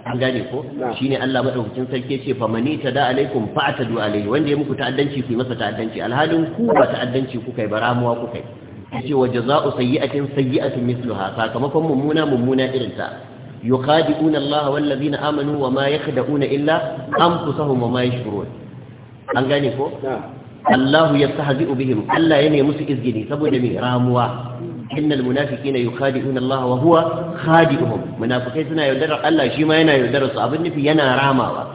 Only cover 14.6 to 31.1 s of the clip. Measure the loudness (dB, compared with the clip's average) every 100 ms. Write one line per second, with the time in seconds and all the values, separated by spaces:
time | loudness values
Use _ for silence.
14.6 | 0 0 0 0 -2 -2 -2 -2 -2 0
15.6 | 0 0 2 0 -2 -2 0 0 0 0
16.6 | 2 0 0 -8 -4 2 4 4 -2 -2
17.6 | 0 0 0 0 0 -2 -4 -6 -8 -12
18.6 | -16 -18 -18 -20 -20 -20 -4 -2 2 2
19.6 | 0 0 -4 -4 -6 -6 -8 -14 -18 -6
20.6 | 2 4 4 4 6 4 2 2 -2 0
21.6 | 0 0 0 0 0 2 4 6 6 4
22.6 | 2 0 -2 -2 0 -2 -4 -2 0 2
23.6 | 0 0 0 2 2 2 0 -2 -10 -10
24.6 | -10 -10 -8 -2 0 2 0 0 -2 -2
25.6 | -2 0 -2 0 -2 0 -2 -2 -2 -2
26.6 | 0 2 6 6 4 -2 -6 -6 4 6
27.6 | 6 4 0 -2 -6 -6 -2 -2 -2 -4
28.6 | -2 0 0 0 0 0 2 2 2 2
29.6 | 4 6 6 6 4 2 0 0 -2 0
30.6 | -2 0 2 4 4